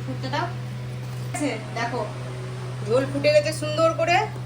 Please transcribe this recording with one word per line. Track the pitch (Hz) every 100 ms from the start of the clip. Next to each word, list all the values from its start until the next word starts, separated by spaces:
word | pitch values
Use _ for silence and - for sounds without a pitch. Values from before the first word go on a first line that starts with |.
| -
ফুটতে | 254 262
দাও। | 285 359
ঠিক | - - - - - - - -
আছে, | 349 294 214 214
দেখো | 233 233 226 214 - - - - - - - 202
ঝোল | 247 269
ফুটে | 277 285
গেছে | 302 311
সুন্দর | 302 302 311 330
করে। | 320 330 359 440 -